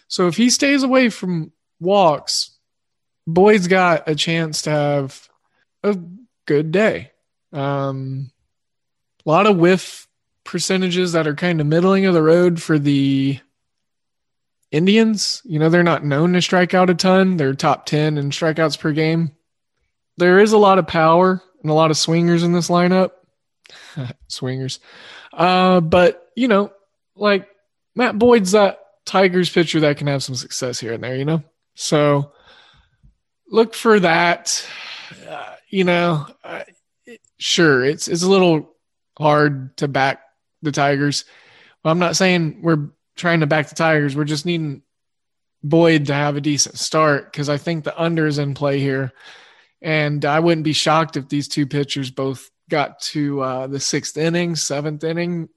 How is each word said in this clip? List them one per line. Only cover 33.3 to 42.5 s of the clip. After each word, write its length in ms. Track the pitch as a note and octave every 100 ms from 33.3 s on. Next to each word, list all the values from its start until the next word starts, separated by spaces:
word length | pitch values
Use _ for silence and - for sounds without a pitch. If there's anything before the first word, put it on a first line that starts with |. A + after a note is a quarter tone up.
| _ _
look 260 | G#3+ A3+
for 240 | - A3+ G#3
that. 640 | F3 E3 F3 F3 - - - - - - - - -
Uh, 260 | - - - _
you 140 | G3
know, 460 | F3+ F3 F3 D3+ D3 _
uh, 180 | F3+ E3+ - _ _ _
it, 160 | - A#3 _ -
sure, 460 | - - E3 C3
it's, 220 | C3 E3 -
it's 160 | E3
a 80 | F#3
little 460 | G3 F3+ D#3 - _ _ _ _ -
hard 580 | D3+ D3 D3 C3+ C3 -
to 100 | C#3+
back 320 | C3+ C3+ C3 _ _ _ _
the 80 | D3+
Tigers. 540 | C#3+ C#3+ C#3 D3 C3+ - _ _ _ _ _
Well, 80 | D#3
I'm 80 | E3+
not 160 | F3
saying 460 | E3+ F#3 F3+ D#3